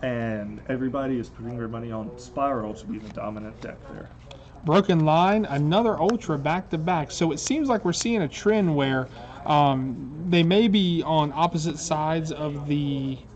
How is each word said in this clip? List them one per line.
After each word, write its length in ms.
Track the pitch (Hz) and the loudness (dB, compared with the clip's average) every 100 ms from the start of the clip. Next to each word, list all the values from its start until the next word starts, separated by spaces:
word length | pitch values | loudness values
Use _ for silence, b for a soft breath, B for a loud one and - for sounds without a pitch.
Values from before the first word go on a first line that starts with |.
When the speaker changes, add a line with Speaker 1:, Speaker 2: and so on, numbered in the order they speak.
Speaker 1:
and 580 | 131 120 117 107 104 107 120 | -4 -2 -2 -4 -6 -10 -6
everybody 480 | 131 127 139 135 127 | -4 -2 -2 -2 -4
is 120 | 113 | -6
putting 280 | - 117 120 | -10 -10 -8
their 100 | 113 | -6
money 240 | 117 117 | -8 -8
on 240 | 110 110 - | -8 -8 -12
Spiral 540 | - - 139 127 107 104 | -10 -2 -2 -2 -4 -8
to 100 | 101 | -10
be 140 | 107 | -10
the 100 | 107 | -10
dominant 500 | - 107 107 107 117 | -10 -8 -8 -12 -12
deck 180 | - - - | -14 -14 -16
there. 180 | - - - B B B - 160 | -16 -16 -18 B B B -6 4
Speaker 2:
Broken 380 | 175 196 170 | 4 6 4
Line, 420 | 156 160 185 214 202 | 6 6 4 2 0
another 540 | 139 147 190 233 165 | 0 2 2 2 2
Ultra 380 | 175 233 - 147 | 2 2 0 -2
back-to-back. 720 | 147 175 185 160 160 165 143 | 0 -2 -2 -2 0 0 -2
So 200 | - 165 | 0 0
it 80 | 147 | 0
seems 300 | - 285 277 | -2 0 2
like 160 | 226 180 | 2 0
we're 80 | |
seeing 280 | 170 226 233 | 0 0 0
a 60 | 156 | 0
trend 480 | - 208 214 185 147 | 0 2 4 4 4
where, 320 | 135 131 127 B B B - | 2 0 -2 B B B 2
um, 800 | 147 143 131 131 117 135 151 180 | 4 4 4 -2 -6 -10 -6 0
they 140 | 170 | 4
may 240 | 165 196 226 | 6 6 6
be 340 | 208 185 170 | 4 4 2
on 280 | 143 160 147 | 2 2 2
opposite 460 | 143 170 170 160 147 | 2 0 0 -4 -4
sides 520 | - 151 156 165 160 | -2 0 0 -2 -2
of 360 | 147 151 143 143 | -4 -6 -4 -2
the 500 | 147 143 139 135 131 - | 0 0 -2 -4 -6 -12